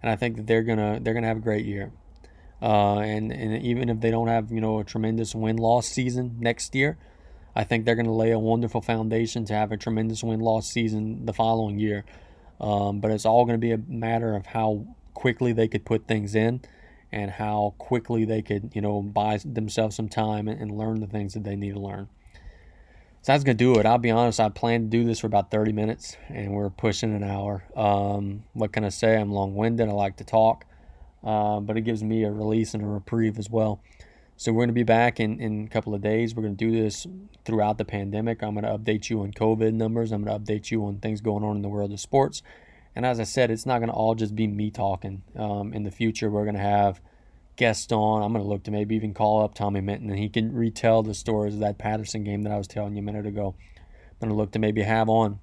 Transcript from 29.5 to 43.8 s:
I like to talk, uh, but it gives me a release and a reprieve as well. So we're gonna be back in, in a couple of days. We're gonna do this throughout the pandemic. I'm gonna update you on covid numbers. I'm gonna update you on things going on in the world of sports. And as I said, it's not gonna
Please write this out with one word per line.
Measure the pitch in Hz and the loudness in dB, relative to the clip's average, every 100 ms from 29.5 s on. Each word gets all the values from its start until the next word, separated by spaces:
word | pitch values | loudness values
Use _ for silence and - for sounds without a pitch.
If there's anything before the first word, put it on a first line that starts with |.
| 98 110 117 110 | 0 0 2 0
I | |
like | 101 98 98 | 2 -2 -4
to | |
talk, | - 113 110 113 - - - - - _ - | 0 4 4 2 -6 -20 -20 -20 -20 _ -2
uh, | 107 104 107 | 0 2 0
but | 104 110 | -2 -2
it | |
gives | 113 113 | 0 -2
me | 107 110 | 0 0
a | 107 | 0
release | 104 107 110 110 | 0 0 2 0
and | 113 | -2
a | 104 | -4
reprieve | 104 98 117 110 107 | -4 -2 0 0 0
as | 104 | -2
well. | 113 110 104 - - - - - _ | 0 0 -2 -10 -20 -20 -20 -20 _
So | - | 0
we're | 113 | 2
gonna | 120 | 2
be | 120 | 2
back | 113 113 120 - | 4 6 6 2
in, | 110 107 | -2 -2
in | 110 107 107 | -4 -4 -2
a | |
couple | 113 104 | -4 -2
of | 104 | -2
days. | 107 110 117 117 | 2 2 0 -2
We're | |
gonna | 110 98 | -4 -2
do | 113 | 0
this | 113 110 - 175 185 202 - | 2 0 -2 -12 -16 -18 -16
throughout | - 113 104 110 | -4 0 0 0
the | 107 | -2
pandemic. | 104 98 104 113 113 | -4 -4 -2 -2 -2
I'm | 107 104 | -4 -4
gonna | 107 104 | -2 -2
update | 107 107 - | 0 0 0
you | 113 | -2
on | 101 | -4
covid | 104 110 110 110 | 0 2 4 2
numbers. | 110 110 113 113 | 2 0 0 -2
I'm | 107 | -2
gonna | 104 107 | -2 -4
update | 104 107 - | -2 -4 -2
you | 113 104 | -2 -2
on | 101 | -4
things | 110 107 | -4 -4
going | 110 104 | -2 -2
on | 107 104 | -2 -2
in | |
the | 101 | -4
world | 104 101 | -4 -4
of | 101 | -6
sports. | - 135 139 - - - - - - - | 0 2 2 0 -16 -20 -20 -20 -14 -4
And | 123 | -2
as | 117 | 0
I | |
said, | 110 - 123 | -2 2 2
it's | 113 131 | 2 0
not | |
gonna | 123 | 0